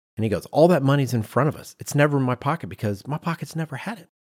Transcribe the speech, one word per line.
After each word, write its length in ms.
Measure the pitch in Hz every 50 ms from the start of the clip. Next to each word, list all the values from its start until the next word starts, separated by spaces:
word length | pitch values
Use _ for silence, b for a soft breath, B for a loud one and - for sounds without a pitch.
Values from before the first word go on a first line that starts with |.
| _ _ _
And 60 | - 107
he 60 | 110
goes, 160 | 98 82 -
"All 200 | - - - 160 175
that 120 | - 139
money's 320 | 135 135 143 143 139 117 123
in 80 | 113
front 260 | 104 - - 120 139
of 80 | 156 -
us. 200 | - - - - -
It's 140 | - - -
never 240 | 143 147 151 143
in 60 | 139 131
my 100 | 123 123
pocket 340 | - - 139 160 - - -
because 360 | - - - 104 101 98 -
my 140 | 123 147 160
pocket's 360 | - 165 165 - 156 - -
never 200 | 160 160 - 139
had 240 | - - 196 226 170
it." 80 | - _ _ _ _ _ _